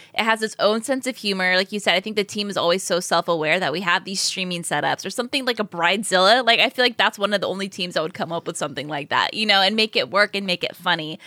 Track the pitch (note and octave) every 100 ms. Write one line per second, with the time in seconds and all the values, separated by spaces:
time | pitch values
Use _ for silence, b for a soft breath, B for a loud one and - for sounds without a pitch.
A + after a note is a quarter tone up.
0 | B - A3+ A3 A3 - G3 A3 A3+ C4+
1 | B3+ B3 G#3 F#3+ F#3 F#3 F#3+ G#3 G#3 F#3
2 | G#3 G#3+ G3 G#3+ G#3 F#3+ E3+ F#3 - F3+
3 | - E3+ F3 E3+ D#3 F3 F3 D#3 F3 F#3
4 | F#3 F#3+ - - F#3 F3 E3+ D3 D3 C#3
5 | F#3+ - B3 C#4 B3+ A#3 G#3 F3 E3+ G3
6 | G#3+ F3+ F#3 A#3+ A#3 A3+ A3 - B3 A#3
7 | G3+ G#3+ G3 G#3 - F#3 G3 - F3+ F3
8 | D#3+ - E3 E3+ E3 F3 D3 C#3+ D3 D3
9 | D3+ B2 G2 - A3 G3 F#3+ A3 A3 A3
10 | C3+ F#3 G#3 G3+ G3 F3+ - - F3 E3
11 | D#3 E3